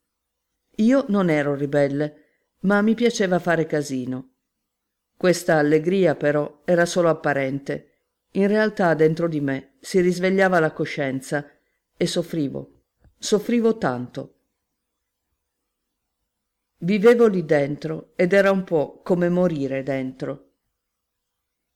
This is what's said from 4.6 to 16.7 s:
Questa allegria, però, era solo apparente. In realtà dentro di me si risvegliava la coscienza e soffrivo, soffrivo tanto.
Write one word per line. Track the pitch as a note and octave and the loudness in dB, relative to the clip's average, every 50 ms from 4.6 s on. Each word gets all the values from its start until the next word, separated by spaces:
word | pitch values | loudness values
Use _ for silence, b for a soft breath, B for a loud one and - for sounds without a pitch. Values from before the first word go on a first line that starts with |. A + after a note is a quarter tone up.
| _ _ _ _ _ _ _ _ _ _ _ | _ _ _ _ _ _ _ _ _ _ _
Questa | - - F#3 E3+ F3 - - E3 | -2 0 0 0 0 0 0 2
allegria, | D#3 D3 D3 D#3 D#3 D#3 F3 F#3+ G3 F#3 D#3+ C#3 | 2 4 4 2 2 2 2 0 2 2 2 0
però, | - - D3 D3 D3 D3 - - _ - | 0 0 0 0 0 -2 -4 -8 _ -2
era | - F3+ E3+ E3+ | 0 2 2 2
solo | F3 - F#3 E3+ E3 | 0 0 0 2 2
apparente. | D3+ D3+ - D3+ C#3 C#3 C3+ C3+ C#3 C#3 - - C#3+ D3 - _ _ _ _ _ _ _ _ _ - | 0 0 -2 -2 -2 -2 -2 -4 -6 -6 -8 -8 -10 -10 -10 _ _ _ _ _ _ _ _ _ -2
In | F#3+ G3 | -2 0
realtà | G3+ G#3 G#3+ G#3+ G#3+ G#3+ - F#3+ E3+ D#3+ | 2 2 2 0 0 0 0 0 2 2
dentro | D3+ D#3 D#3 D#3+ E3 E3+ | 4 2 2 2 0 -4
di | E3+ D#3+ D3 | -4 -2 -2
me | C#3+ C3+ C3+ C3+ C3+ _ _ _ | -4 -4 -4 -6 -8 _ _ _
si | - - - F#3+ | -10 -2 0 2
risvegliava | F3+ F3+ F3 F3+ F3+ F#3 F#3+ F#3+ F#3+ F#3 F#3 E3+ | 2 2 0 0 -2 0 2 2 2 2 2 2
la | D#3 D#3 | 2 0
coscienza | D#3+ - D#3+ - - E3 C#3+ C3+ B2+ C3+ C3 - D#3 C#3+ C#3 - _ _ _ _ _ _ _ _ _ | -2 -4 -8 -6 -6 -6 -6 -4 -6 -6 -8 -6 -6 -6 -6 -8 _ _ _ _ _ _ _ _ _
e | - F3+ | -6 -4
soffrivo, | E3+ - F3+ E3 - - E3 C#3+ C3 C3+ C#3 C#3 - _ _ _ _ _ _ _ _ _ | -4 -4 -4 -6 -6 -6 -6 -6 -6 -6 -10 -14 -14 _ _ _ _ _ _ _ _ _
soffrivo | - - - G#3+ G3 G3 - A#3 A#3+ A3 A3+ G#3+ | -10 -4 -2 -2 -2 0 0 0 0 2 0 0
tanto. | A3 G#3 C#3 B2 B2 B2 B2 - C#3+ - - _ _ _ _ _ _ _ _ _ _ _ _ _ _ _ _ _ _ _ _ _ _ _ _ _ _ _ _ _ _ _ _ _ _ _ _ _ _ _ _ _ _ _ _ _ _ _ _ | 0 -2 -4 -4 -4 -8 -10 -12 -14 -14 -14 _ _ _ _ _ _ _ _ _ _ _ _ _ _ _ _ _ _ _ _ _ _ _ _ _ _ _ _ _ _ _ _ _ _ _ _ _ _ _ _ _ _ _ _ _ _ _ _